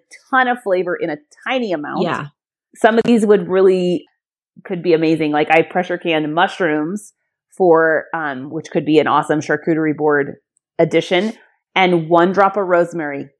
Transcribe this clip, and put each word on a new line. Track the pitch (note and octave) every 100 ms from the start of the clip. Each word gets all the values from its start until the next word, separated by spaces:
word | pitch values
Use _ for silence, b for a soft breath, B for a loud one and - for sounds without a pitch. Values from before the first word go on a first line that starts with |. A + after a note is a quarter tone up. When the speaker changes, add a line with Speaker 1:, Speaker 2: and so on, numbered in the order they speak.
| _ - _
Speaker 1:
ton | C4 B3+
of | B3
flavor | - F#3 F3+ F3
in | E3
a | D3 _ _ -
tiny | B3+ A#3
amount. | E3 D3 C#3
Speaker 2:
Yeah. | F3+ C#3 D3 _ _ _ _ -
Speaker 1:
Some | A#3 A3+
of |
these | A3+ A#3+ G3+
would | G#3 F3
really, | F#3 F#3+ F#3 F3+ F3 - _ _ _ _ _
could | - F3+
be | E3+
amazing. | D#3+ D#3+ D#3+ D#3
Like, | D3 D3+
I | E3
pressure | D#3+ F#3 F3 F3
canned | F3 D#3+ D3+ D#3
mushrooms | G3 - F3 D3+ D3+ G3+ - _ _ _ _
for, | _ F#3+ D#3+ D#3+ D#3 -
um, | E3 D3+ C3 C#3
which | D#3 D3+
could | F3+ D3
be | D3+
an | C#3
awesome | C#3 D3+ D3+
charcuterie | D3 D3+ - D#3+ D#3 D3+
board | D3+ D3 C#3 - _ _ _ _
addition. | E3+ E3 E3 F3+ G#3+ A3+ b b _ -
And | F#3 F3 D#3+
one | E3+ F3
drop | F#3+ G3 G3
of | F#3+
rosemary | F3 F3 E3+ D3+ C#3 C#3 _